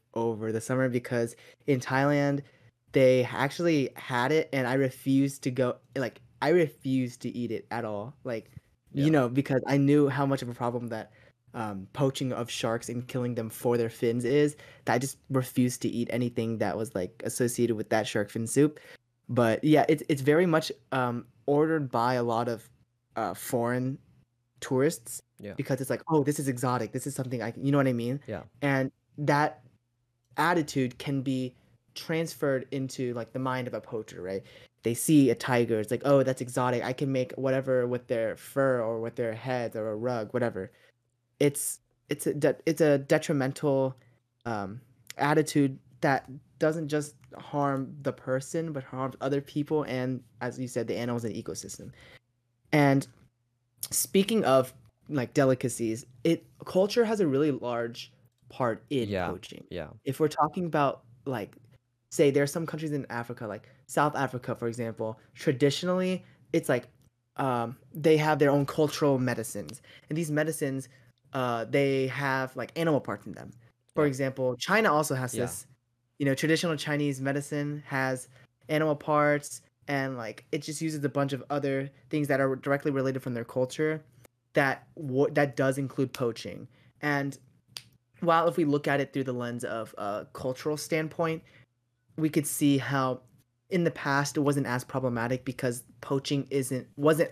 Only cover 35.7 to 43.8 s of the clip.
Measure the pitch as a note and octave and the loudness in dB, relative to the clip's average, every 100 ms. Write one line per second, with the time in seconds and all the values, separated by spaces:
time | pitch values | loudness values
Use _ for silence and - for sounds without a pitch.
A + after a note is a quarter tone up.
35.7 | A2 G#2 A#2+ C3 C#3 B2+ C3 B2 B2+ B2 | 0 -2 -2 4 4 4 0 -4 -2 0
36.7 | B2 G#2 C3 C#3 C3+ B2+ - C3 C3 C3 | 0 -2 -4 -2 0 -2 -2 0 0 2
37.7 | B2+ B2 B2 - A#2 A2 E2+ - C#3 C3+ | 0 2 -2 -2 -2 -2 -4 -6 0 2
38.7 | B2+ A2 A#2 A#2 A#2+ A#2 A2 B2+ B2+ A2+ | 2 0 -2 -4 -4 -4 -4 -4 -2 -2
39.7 | A2+ A2 G#2+ B2 A#2+ G#2+ G#3 A#2 F#2+ F#2 | -4 -4 -2 -2 -2 -2 -2 -2 -2 -10
40.7 | _ _ _ _ _ _ - C#3+ C#3+ - | _ _ _ _ _ _ 2 2 2 -8
41.7 | - _ _ - D3+ E3 D3+ D3 - - | -8 _ _ -8 -4 -2 2 2 2 -2
42.7 | D#3+ D#3 C#3+ C3+ D#3 D3+ D3 C3 C#3 D3+ | 2 4 4 4 0 2 0 0 0 0
43.7 | C3+ | 2